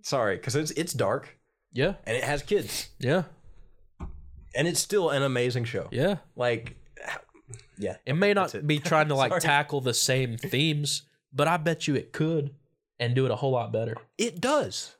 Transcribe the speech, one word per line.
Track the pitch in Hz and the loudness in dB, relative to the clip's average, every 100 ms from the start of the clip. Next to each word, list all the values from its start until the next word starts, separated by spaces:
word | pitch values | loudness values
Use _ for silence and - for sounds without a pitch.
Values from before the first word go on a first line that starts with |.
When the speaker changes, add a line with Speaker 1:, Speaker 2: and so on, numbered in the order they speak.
Speaker 1:
sorry, | - 139 107 92 | -4 0 2 0
'cause | - | -2
it's, | 131 156 | -2 -2
it's | 151 170 | -2 -4
dark. | 127 101 135 - - _ _ _ | 0 0 0 -4 -20 _ _ _
Speaker 2:
Yeah. | 117 160 143 | -2 0 0
Speaker 1:
And | - 120 | -4 -2
it | |
has | 123 147 | 0 -2
kids. | - 208 113 - - - | 0 0 0 -6 -10 -4
Speaker 2:
Yeah. | 127 180 - - - - - - - - - - - - - | 0 0 0 -8 -20 -20 -20 -20 -20 -14 -14 -12 -16 -20 -8
Speaker 1:
And | - 165 | -2 0
it's | - | 0
still | - 202 165 | 0 2 2
an | 139 | 2
amazing | 139 127 123 120 | 2 2 0 0
show. | 117 98 - | -2 -4 -4
Speaker 2:
Yeah. | 117 170 190 - - | 0 0 0 -6 -2
Speaker 1:
Like, | 123 120 120 - - - | 0 0 -4 -16 -20 -16
h-, | - - - _ - 117 - - | -10 -10 -12 _ -20 -20 -20 -8
yeah. | 98 90 117 | -6 -6 -2
Speaker 2:
It | |
may | 151 202 | 2 4
Speaker 1:
That's | 202 175 | 4 2
Speaker 2:
not | 104 | -2
Speaker 1:
it. | 147 | 0
Speaker 2:
be | 151 | 0
trying | - 160 151 | 2 4 4
to, | |
Speaker 1:
<laughs> | 135 | 4
Speaker 2:
like, | 131 | 2
Speaker 1:
Sorry. | 180 | 2
Speaker 2:
tackle | 165 143 147 143 | 4 2 2 -2
the | 127 | 0
same | 113 - 131 127 113 | 0 2 2 0 -4
themes, | - 123 160 151 143 - - _ _ | -2 0 2 0 -2 -4 -8 _ _
but | 131 151 | 0 2
I | 170 | 2
bet | 156 160 - | 2 0 0
you | 135 | 0
it | - | 0
could | - 160 160 139 - _ _ _ - | -2 0 2 -2 -6 _ _ _ -4
and | 120 | 0
do | 127 131 | 2 2
it | |
a | 107 | 2
whole | 139 | 0
lot | 123 113 | 0 0
better. | 113 113 113 - - | -2 -2 -4 -8 -2
Speaker 1:
It | 226 175 | -2 -2
does. | 247 294 113 - - - | 0 0 0 -4 -10 -16